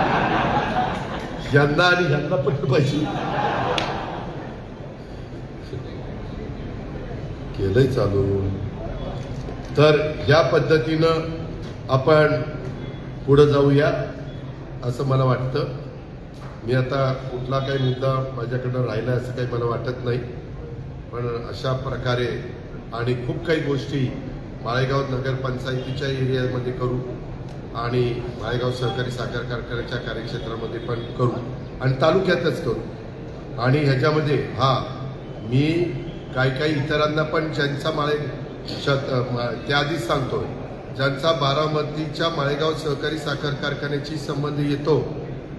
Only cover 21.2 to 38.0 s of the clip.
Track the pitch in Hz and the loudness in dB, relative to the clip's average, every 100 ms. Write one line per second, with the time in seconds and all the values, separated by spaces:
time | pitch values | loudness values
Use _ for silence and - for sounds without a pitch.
21.2 | 120 117 120 101 131 127 - 120 127 123 | -4 -4 -6 -4 -2 -2 -2 -2 0 0
22.2 | 120 117 - - - - - 117 117 123 | 0 -2 -6 -10 -10 -10 -8 -2 0 0
23.2 | - 143 170 156 139 135 - 147 117 - | -2 -2 2 2 2 0 0 0 0 -2
24.2 | - - - - 113 123 131 139 135 123 | -8 -8 -10 -6 -2 0 2 2 0 0
25.2 | 127 127 127 123 135 127 131 131 139 131 | 0 -2 -2 -4 -4 -4 -4 -4 -2 0
26.2 | 127 131 127 123 127 123 123 123 - - | 2 2 0 0 -2 -2 0 0 -4 -8
27.2 | - - - - - 117 120 123 120 113 | -8 -10 -10 -10 -8 -4 0 2 2 0
28.2 | - - 113 120 127 127 120 127 123 123 | -4 -6 -2 0 0 0 -2 0 -2 -2
29.2 | 110 120 113 120 110 120 117 123 117 113 | -4 -4 -4 -4 -4 -6 -4 -4 -4 -6
30.2 | 110 123 113 113 110 - - 120 - - | -4 -6 -4 -4 -4 -4 -4 -4 -4 0
31.2 | 120 - - - - - 131 131 160 190 | 2 0 -6 -8 -10 -2 0 4 4 4
32.2 | 185 170 156 120 120 110 - - - - | 4 2 2 0 -2 -4 -6 -10 -12 -12
33.2 | - - - - 123 147 139 127 156 156 | -12 -12 -10 0 4 4 4 4 4 4
34.2 | 147 131 - 107 135 113 - - - - | 4 2 0 2 2 2 0 -6 -8 -8
35.2 | - - 107 127 156 170 175 - - - | -10 -10 0 2 4 4 2 -2 -6 -8
36.2 | - 131 131 131 156 143 139 151 151 156 | -6 0 2 2 2 2 2 2 2 2
37.2 | 151 170 156 147 143 139 160 151 | 2 0 0 0 0 0 -2 0